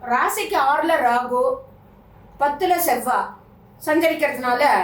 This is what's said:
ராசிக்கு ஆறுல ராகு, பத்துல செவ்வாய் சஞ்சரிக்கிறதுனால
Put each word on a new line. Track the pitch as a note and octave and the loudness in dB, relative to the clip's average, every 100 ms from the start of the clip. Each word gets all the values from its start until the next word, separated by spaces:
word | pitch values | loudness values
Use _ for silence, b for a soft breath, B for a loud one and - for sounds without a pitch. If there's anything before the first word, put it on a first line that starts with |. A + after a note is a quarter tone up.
| A#3+ | 0
ராசிக்கு | B3 F4 G#4 - E4 C#4 | 0 0 -2 -2 0 2
ஆறுல | D4+ D#4+ D#4+ B3 | 2 2 2 2
ராகு, | A#3+ A#3+ B3 B3+ C4 - - - - - - - - | 0 0 0 0 -2 -10 -20 -20 -20 -20 -20 -20 -2
பத்துல | C#4+ D4 F#4 F4 E4+ | -2 0 0 0 0
செவ்வாய் | A#3+ B3+ - - - - - - - D#4 | -2 0 -2 -4 -12 -20 -20 -20 -10 -2
சஞ்சரிக்கிறதுனால | D4+ E4 D#4 D4 B3 B3 B3 C#4+ G#3 | 2 2 0 -2 -2 -2 2 2 2